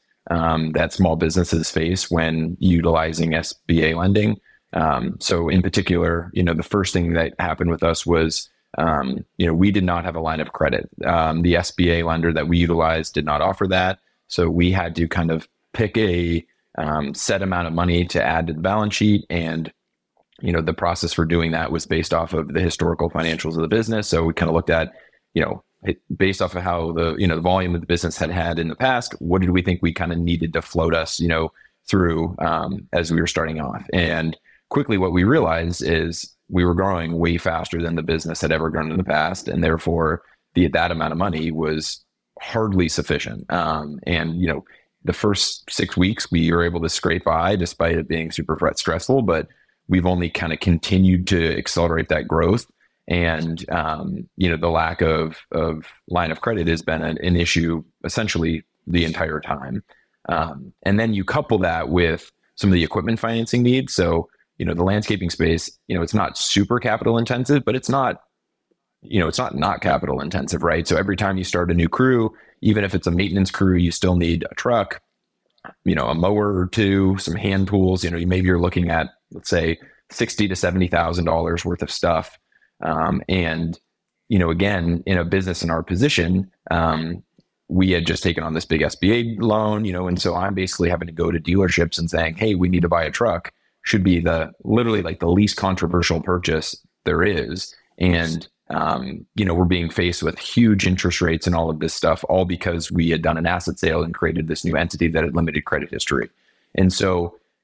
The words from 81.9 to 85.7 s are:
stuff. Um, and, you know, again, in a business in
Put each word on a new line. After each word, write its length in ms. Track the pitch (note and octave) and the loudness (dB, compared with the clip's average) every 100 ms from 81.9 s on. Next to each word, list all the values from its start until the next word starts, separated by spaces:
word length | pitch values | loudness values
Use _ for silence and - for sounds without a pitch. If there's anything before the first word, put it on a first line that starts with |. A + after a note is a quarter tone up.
stuff. 460 | - F2 E2 - - _ _ _ _ | -2 0 0 -4 -14 _ _ _ _
Um, 400 | D#2+ D#2+ E2 - - | -4 0 0 -2 0
and, 520 | F#2 E2 D#2+ E2 E2+ _ _ _ _ - | 0 0 -2 -4 -6 _ _ _ _ 0
you 100 | G2+ | 2
know, 120 | E2+ | 2
again, 520 | E2 G2 G2 E2+ E2+ - | 2 0 0 0 0 0
in 100 | F2+ | 0
a 80 | |
business 380 | E2+ G2 F#2 E2+ | 2 0 0 -2
in 80 | E2 | -2